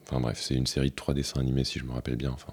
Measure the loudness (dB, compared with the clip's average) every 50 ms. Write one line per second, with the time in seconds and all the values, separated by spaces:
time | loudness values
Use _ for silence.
0 | -8 -2 0 0 0 0 -2 -2 -2 0 2 2 2 2 2 2 2 2 2 0
1 | -2 0 0 0 0 0 0 0 2 4 4 2 2 0 -2 -4 -6 -4 -4 -4
2 | -2 -2 -2 -2 -2 -2 -4 -6 -8 -14